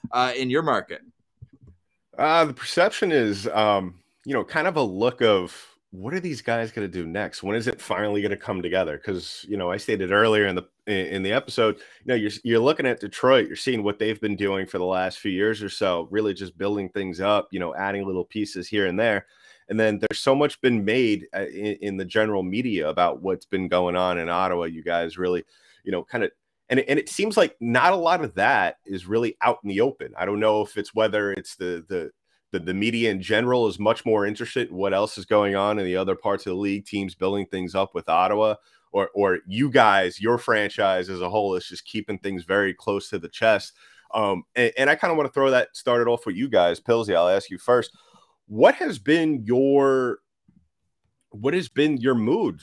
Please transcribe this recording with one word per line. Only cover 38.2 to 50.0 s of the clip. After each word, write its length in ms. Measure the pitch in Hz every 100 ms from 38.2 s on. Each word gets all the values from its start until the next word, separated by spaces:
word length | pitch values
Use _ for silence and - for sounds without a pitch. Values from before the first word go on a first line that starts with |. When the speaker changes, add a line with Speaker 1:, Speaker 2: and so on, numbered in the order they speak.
| 95 104 107 104 _ _ _
Speaker 2:
or, 160 | 98 95
or 260 | 101 98 90 90
you 240 | 107 143
guys, 520 | 131 110 98 92 -
your 160 | 107 120
franchise 720 | - 110 101 - 98 92 90
as 100 | 92
a 100 | 90
whole 280 | 104 101 92
is 100 | -
just 180 | 87 -
keeping 320 | 107 104 98
things 280 | 101 92 82
very 280 | 101 98
close 360 | - - 98 -
to 100 | 107
the 80 | 85
chest. 460 | - 113 101 - _ - - -
Um, 320 | 110 101 90 - 123
and, 160 | 117 127
and 120 | 139
I 60 | 156
kinda 180 | 185
wanna 140 | 160 139
throw 240 | 143 135
that, 240 | 127 - -
start 240 | 127 120
it 80 | 120
off 180 | 120 107
with 120 | 92
you 100 | 135
guys. 320 | 101 87 85
Pillsy, 340 | - 117 104
I'll 140 | 85 87
ask 220 | 98 -
you 80 | 90
first. 340 | - 123 113 _ _ _ _ _ -
What 260 | 107 180 -
has 220 | 320 135
been 460 | 131 165 160 139 107
your, 760 | 123 139 139 135 131